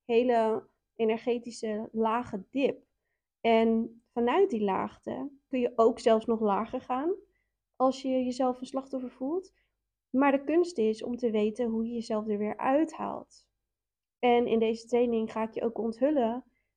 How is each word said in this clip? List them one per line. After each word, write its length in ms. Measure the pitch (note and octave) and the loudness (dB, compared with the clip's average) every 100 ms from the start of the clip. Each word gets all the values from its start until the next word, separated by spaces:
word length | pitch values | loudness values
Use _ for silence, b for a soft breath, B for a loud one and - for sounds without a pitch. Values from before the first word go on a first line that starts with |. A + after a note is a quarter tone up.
hele 640 | - A#3 B3 A#3 A3 A3 - _ _ - | 0 2 4 2 2 -2 -6 _ _ -4
energetische 920 | A3 A3+ B3+ A#3 A#3+ - A3 G#3+ A3+ | -2 -2 -2 -4 -6 -10 -8 -8 -6
lage 520 | A3 A3 A#3 B3 G3+ - | -2 0 -2 -4 -10 -6
dip. 360 | C4+ B3 - _ _ _ _ _ _ | 0 0 0 _ _ _ _ _ _
En 600 | A3+ A3+ A3+ A3+ A3+ - _ | 2 4 4 2 -2 -10 _
vanuit 380 | A#3+ A#3+ E4 G4 | -2 0 2 2
die 120 | A3+ | 2
laagte 680 | G3+ F#3+ G#3 - - A#3+ C#4 C#4 _ | 0 -2 -4 -8 -10 -8 -10 -14 _
kun 120 | B3+ | -2
je 120 | A#3+ A#3+ | -2 4
ook 220 | A3+ A#3 | 2 4
zelfs 280 | A#3+ A3 A3 | 2 2 2
nog 140 | A3 | 0
lager 400 | G#3+ G3 G#3+ B3+ | 0 0 -2 -8
gaan 340 | - B3+ D#4+ G#4+ - _ _ _ _ - | -6 -4 -2 -4 -8 _ _ _ _ 0
als 260 | C4 C4 | 0 0
je 60 | C4+ C4 | -2 -2
jezelf 360 | B3+ B3 B3+ B3+ | -2 0 -2 -2
een 60 | B3+ | -6
slachtoffer 440 | C4 C4+ C4 B3 | -8 -8 -8 -10
voelt. 420 | - C4 F4+ F#4 _ _ _ _ _ _ | -8 -6 -6 -8 _ _ _ _ _ _
Maar 220 | B3+ C#4 | 2 4
de 120 | C#4 | 2
kunst 340 | C#4+ D#4+ F4 - | 2 2 2 0
is 240 | A3 A3 | -2 -2
om 140 | - A#3+ | -6 -4
te 140 | A#3+ | -2
weten 380 | G#3+ G#3+ G#3+ A#3+ | 0 0 -2 -2
hoe 180 | A3+ A3+ | -2 -4
je 80 | |
jezelf 340 | A#3+ A3+ G#3+ A3 | -6 -4 -4 -2
er 100 | G#3 | -2
weer 180 | G#3 - | -4 -2
uithaalt. 920 | - C#4 D#4+ - G3+ - - _ _ _ _ _ _ _ _ _ | 0 2 0 -4 -8 -10 -14 _ _ _ _ _ _ _ _ _
En 280 | B3 A#3+ A#3+ | 4 4 4
in 120 | A3+ | 2
deze 280 | A3+ A3+ - | 2 -2 -2
training 460 | A#3+ A#3+ A3+ A3 | 0 2 0 -2
ga 100 | A3 | -4
ik 120 | A3+ | -6
je 80 | - | -4
ook 160 | A3+ A#3 | -4 -4
onthullen 680 | A3+ A3+ C4+ C#4+ A3+ A#3+ - _ _ | -6 0 0 2 0 -2 -10 _ _